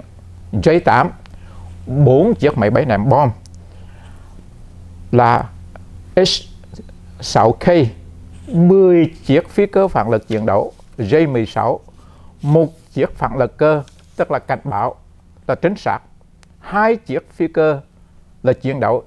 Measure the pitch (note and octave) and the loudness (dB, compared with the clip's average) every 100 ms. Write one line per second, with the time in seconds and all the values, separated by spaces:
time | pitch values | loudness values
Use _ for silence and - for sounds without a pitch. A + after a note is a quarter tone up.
0 | - - - - - G#2 D#3+ E3+ F3 A#2 | -6 -20 -20 -20 -8 -2 2 2 4 2
1 | E3+ - - - - - - - - C3 | 2 -4 -20 -20 -20 -20 -20 -16 -4 2
2 | C3+ C3+ G#3+ A3+ C3+ B2+ G#2+ - D3 G2+ | 4 4 2 2 0 2 0 2 0 0
3 | A2 C3+ D3+ - - - - - - - | 2 2 2 -2 -14 -20 -20 -20 -20 -20
4 | - - - - - - - - - - | -20 -20 -20 -20 -20 -20 -20 -20 -20 -20
5 | - A#2+ A#2 A#2+ - - - - - - | -2 2 4 2 -2 -12 -20 -20 -20 -20
6 | - - F#3+ - - - - - - - | -12 -6 -4 -4 -10 -20 -20 -20 -20 -20
7 | - - - A#2 A2 A#2+ F3 F3 A#2+ - | -20 -18 -4 0 0 0 2 2 0 -4
8 | - - - - - F#3+ F3 F#3+ F#3 F3 | -18 -20 -20 -20 -4 2 4 6 6 4
9 | D#3+ - - C#3 - - G3+ F#3+ F#3+ B2+ | 2 -2 0 0 0 -2 0 0 0 -2
10 | G#2+ A2 - A2 A2 G2 - - - - | -2 -2 -2 -4 -2 -2 -2 -10 -16 -10
11 | G2+ D3+ D#3+ B2 A2 A2 A2 - - - | 0 0 2 -2 -4 -4 -4 -4 -10 -20
12 | - - - - C#3+ D#3 D3+ - - C3+ | -20 -20 -20 -8 0 2 0 -4 -12 -6
13 | D#3 - C3 C3 B2 - D3+ D3+ C#3 - | -4 -4 -6 -2 -4 0 0 0 -4 -16
14 | - - F3 C#3 - C3 - G2+ A#2+ - | -12 -8 -4 -6 -6 -8 -6 -4 -4 -6
15 | - - _ - - B2+ E3+ G#3 - G2+ | -18 -20 _ -12 -8 -4 -4 -4 -6 -6
16 | - - _ _ _ _ - G3+ A3 A#3 | -8 -20 _ _ _ _ -6 -2 0 -2
17 | - C3 - - D#3+ E3 D#3 C#3+ - _ | -4 -8 -8 -6 -4 0 0 0 -8 _
18 | - - - - B2 B2 C3 C#3 G#2+ A#2+ | -20 -20 -20 -6 -2 -2 -4 -2 -2 -2